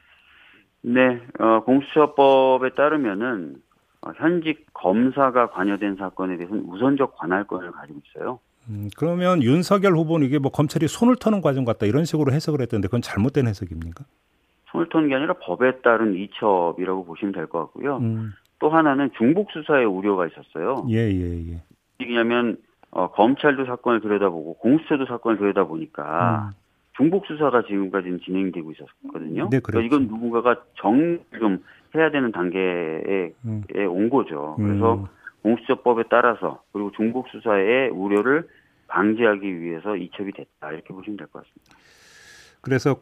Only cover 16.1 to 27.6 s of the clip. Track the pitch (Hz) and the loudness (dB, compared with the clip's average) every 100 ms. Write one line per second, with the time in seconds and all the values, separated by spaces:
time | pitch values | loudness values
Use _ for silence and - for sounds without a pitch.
16.1 | 92 101 - 110 92 85 82 92 95 87 | -2 -6 -2 2 2 2 -2 -4 -4 -8
17.1 | 80 101 92 78 85 76 - 135 127 117 | -8 -6 -6 -6 -6 -6 -8 -6 -2 -2
18.1 | 110 110 95 _ - 151 160 151 135 135 | -4 -6 -12 _ -2 2 4 4 2 -2
19.1 | - 117 175 202 160 151 143 113 92 101 | 2 2 2 -2 -8 0 2 2 0 0
20.1 | 95 82 - 71 78 95 131 131 113 110 | 0 -2 -6 -16 -6 -4 -4 -2 0 0
21.1 | 95 87 85 82 82 - _ _ - 120 | -2 -4 -6 -8 -12 -14 _ _ -14 -6
22.1 | 120 117 120 120 - _ _ _ - 90 | -2 0 0 -2 -4 _ _ _ -4 -4
23.1 | - 117 139 151 135 131 123 123 113 107 | 2 2 4 2 0 -4 -4 0 0 0
24.1 | 101 98 85 78 - 117 156 - 147 127 | 0 0 -2 -10 -4 2 2 2 -2 -2
25.1 | 120 117 101 101 98 82 80 78 - 73 | -4 -2 0 0 2 0 -2 -10 -10 -6
26.1 | 82 87 78 104 98 _ _ _ - 156 | 0 2 0 -4 -12 _ _ _ 0 2
27.1 | 190 180 151 143 120 | 2 -4 -2 2 2